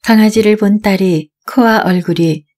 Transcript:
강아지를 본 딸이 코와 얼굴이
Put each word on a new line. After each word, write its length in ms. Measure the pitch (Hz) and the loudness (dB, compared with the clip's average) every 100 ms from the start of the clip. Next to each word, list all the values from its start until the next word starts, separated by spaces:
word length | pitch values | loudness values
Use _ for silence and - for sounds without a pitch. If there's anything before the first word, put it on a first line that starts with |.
강아지를 540 | - 220 214 220 208 214 | 2 2 2 2 0 0
본 240 | 202 208 | 0 0
딸이 500 | 208 190 185 165 156 _ - | -2 -2 0 -2 -6 _ -6
코와 360 | - 233 220 | 0 2 0
얼굴이 600 | - 180 175 170 165 156 _ | 0 -2 -2 -2 -2 -4 _